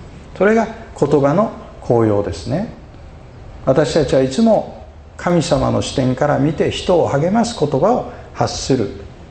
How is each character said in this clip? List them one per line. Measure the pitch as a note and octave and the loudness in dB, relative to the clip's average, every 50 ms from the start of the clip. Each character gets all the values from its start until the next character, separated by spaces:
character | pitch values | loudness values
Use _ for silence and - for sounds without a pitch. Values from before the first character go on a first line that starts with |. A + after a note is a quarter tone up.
| - - - - - - - - | -20 -20 -20 -20 -20 -12 -4 0
そ | F#3 | 2
れ | G#3 A3 | 2 4
が | A3+ A3 G#3 - - - - - | 2 0 -2 -6 -12 -16 -12 -4
言 | - D#3 C#3 D3 D3 | -2 0 2 4 4
葉 | C3+ - D#3 | 4 4 4
の | F#3 A3 A3+ - - - - - - | 2 2 0 -2 -10 -16 -18 -18 -8
効 | - - B2+ A#2 A2+ | -2 2 2 4 4
用 | A2 G#2 G2+ G2+ | 4 4 2 0
で | F#2+ F2 | -2 -4
す | - - | -8 -6
ね。 | A2+ B2 F3 A3 A#3+ - - - - - - - - - - - - - - - - - - - | -6 -4 -4 -6 -6 -10 -14 -18 -20 -20 -20 -20 -20 -20 -20 -20 -20 -20 -20 -20 -18 -16 -6 0
私 | C3+ C3 - D3+ - - | 0 2 2 2 2 2
た | E3+ C#3+ | 0 0
ち | - - | 2 2
は | C3+ C3+ | 2 2
い | C3 | 2
つ | - - A3+ | 0 2 2
も | A3+ G#3 E3+ - - - - - - - - - - - | 4 4 2 0 -4 -10 -16 -18 -20 -20 -20 -20 -20 -12
神 | - - F3+ F3 E3+ D3+ | -6 -2 0 2 2 2
様 | - D3 C3 B2 A#2+ A#2 | 2 0 0 2 0 0
の | A2+ G#2 | 0 -2
視 | - - | -2 -2
点 | - B2+ B2+ B2+ | -2 0 0 0
か | - D3 C#3+ | 0 0 0
ら | C#3 - | 2 2
見 | C3+ D3+ - | 2 0 0
て、 | - F#3+ C3+ | 0 0 -2
人 | - - - - F3+ E3 C3 | -2 -2 0 2 2 4 4
を | G#2+ | 2
励 | C3 C#3 D#3 F3+ G3+ | 2 0 0 2 2
ま | A#3 A3+ | 2 0
す | - - - | 0 -2 -2
言 | D3+ C#3+ | -2 0
葉 | C#3 C3 D#3 G3+ B3+ | 0 2 2 2 2
を | - - - - - - - - | 0 -2 -6 -10 -16 -16 -10 -4
発 | - A#2+ A2 - | -2 -2 -2 -2
す | - - - C#3 | -4 -2 0 0
る | B2 G#2 D#2+ - - - - - - - - | 2 0 -2 -6 -10 -16 -18 -18 -20 -10 -2